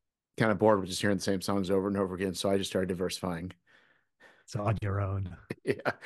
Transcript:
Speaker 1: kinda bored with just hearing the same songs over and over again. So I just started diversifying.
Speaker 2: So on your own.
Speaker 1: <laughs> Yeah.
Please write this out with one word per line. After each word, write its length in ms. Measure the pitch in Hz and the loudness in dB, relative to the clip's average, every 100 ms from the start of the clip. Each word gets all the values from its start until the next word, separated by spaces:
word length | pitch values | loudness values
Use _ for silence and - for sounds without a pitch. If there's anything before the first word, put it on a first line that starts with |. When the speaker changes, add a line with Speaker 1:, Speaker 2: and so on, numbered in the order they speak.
| _ _ _ - | _ _ _ 0
Speaker 1:
kinda 180 | 113 98 | 2 6
bored 260 | 107 104 | 6 6
with 80 | 92 | 2
just 100 | 90 | -2
hearing 160 | 104 98 | 0 0
the 80 | |
same 180 | - 98 | 0 -2
songs 300 | - 101 90 | 0 -2 0
over 160 | 98 98 | 0 2
and 80 | 101 | 0
over 200 | 95 90 | 0 -2
again. 180 | 98 | -4
So 160 | 90 101 | -2 0
I 80 | 98 | 0
just 120 | 95 | 0
started 180 | 98 92 | -2 -2
diversifying. 680 | 90 92 - 92 85 90 - _ _ _ _ _ _ - - - | -2 -2 -2 -4 -4 -8 -12 _ _ _ _ _ _ -20 -20 -12
Speaker 2:
So 180 | - | -4
on 140 | 104 107 | 0 0
your 180 | 101 98 | 0 0
own. 380 | 98 98 95 90 | 0 -2 -4 -10
Speaker 1:
<laughs> 40 | - - - | -14 -8 -4
Yeah. 260 | 131 - - | -2 -2 -4